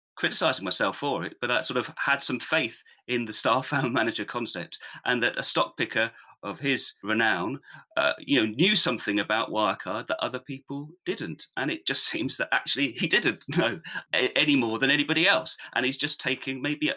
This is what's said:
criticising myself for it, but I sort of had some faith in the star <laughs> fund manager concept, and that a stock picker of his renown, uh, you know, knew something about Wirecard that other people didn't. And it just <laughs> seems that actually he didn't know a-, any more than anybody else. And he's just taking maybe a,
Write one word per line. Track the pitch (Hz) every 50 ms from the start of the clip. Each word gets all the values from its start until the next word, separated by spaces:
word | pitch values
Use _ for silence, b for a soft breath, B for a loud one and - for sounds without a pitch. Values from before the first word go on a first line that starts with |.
| _ _ _
criticising | - - 156 - - 190 156 127 - 95
myself | 92 - - 110 98 92 -
for | 143 143 127 87 85
it, | - - _
but | - 117
I | 123 -
sort | - - 131 127
of | 113 - -
had | - - 143 139 139
some | - - 131 120
faith | - - 160 160 135 113 - - b b b b b
in | - 123 120 120
the | 110
star | 110 - - 123 117 135
<laughs> | 139 -
fund | 151 139 131 123
manager | 120 123 113 117 113 - 104
concept, | - - 120 120 - - 90 85 - - - B B B B B
and | 120 123 120
that | 117 120 - -
a |
stock | - - - 165 - - -
picker | - 117 - - 113 110 117 B B B B B B -
of | 101 95 -
his | 143 139 - - - - - -
renown, | - 101 107 113 113 110 98 87 90 107 135 143 B B B B B B -
uh, | - 71 - - -
you | - - 139 127
know, | 110
knew | 110 107 123 180 208 214
something | - - 139 120 104 - 110 101 104
about | 101 - 107 113 113 -
Wirecard | 95 107 107 98 98 - - 92 98 113 123
that | - - -
other | - 123 123 123
people | - - 135 135 - - 143 139 147 151 - _ _
didn't. | - 220 214 110 87 80 - - - _
And | - 131 143
it | 120 - -
just | - 135 - -
<laughs> |
seems | - - - 113 131 -
that | - - -
actually | - 127 - - - 139 143 123
he | 113 117 160 156
didn't | - 240 220 135 101 - - - -
know | 165 - 117 104 82 B B B B B B -
a-, | 85 127 123 - 139
any | 151 151 143
more | 135 117 110 110 113
than | 135 135
anybody | 143 151 143 147 160 160 170
else. | 190 190 - - - - B B B B
And | 120 127
he's | 131 135 -
just | - 143 - -
taking | - 135 131 127 - 139 135 135
maybe | 139 147 147 147 151 139
a, | -